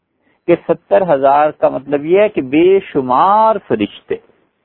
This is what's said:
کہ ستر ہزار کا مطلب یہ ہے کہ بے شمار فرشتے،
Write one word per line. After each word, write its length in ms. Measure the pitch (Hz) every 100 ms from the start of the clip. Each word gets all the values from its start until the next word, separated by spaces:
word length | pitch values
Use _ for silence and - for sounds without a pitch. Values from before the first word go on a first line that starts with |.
| _ _ _ _ -
کہ 100 | 170 -
ستر 460 | 165 _ 202 180
ہزار 360 | 143 135 143 151
کا 180 | 147 151
مطلب 360 | 139 139 143
یہ 160 | 151 190
ہے 80 | 214
کہ 140 | 208
بے 360 | 131 147 180 196 190
شمار 640 | 151 127 127 180 214 220 208 -
فرشتے، 460 | 117 104 - - - - _ _ _